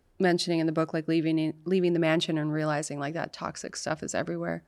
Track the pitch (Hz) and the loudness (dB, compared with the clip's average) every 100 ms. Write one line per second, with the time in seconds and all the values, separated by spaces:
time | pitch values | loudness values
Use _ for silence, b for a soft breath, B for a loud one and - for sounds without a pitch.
0 | _ - 185 175 175 165 160 160 160 165 | _ 0 4 4 2 2 2 2 0 0
1 | 156 165 160 160 156 151 180 190 175 170 | 0 2 2 2 0 -2 0 2 4 4
2 | 165 160 - 160 151 151 156 147 156 143 | 4 2 2 0 0 0 0 -2 -2 -6
3 | 143 165 - - - - - - - 156 | -6 -4 -6 -6 -8 -8 -10 -8 -6 -6
4 | - 90 170 170 170 170 | -4 -4 -4 -4 -4 -6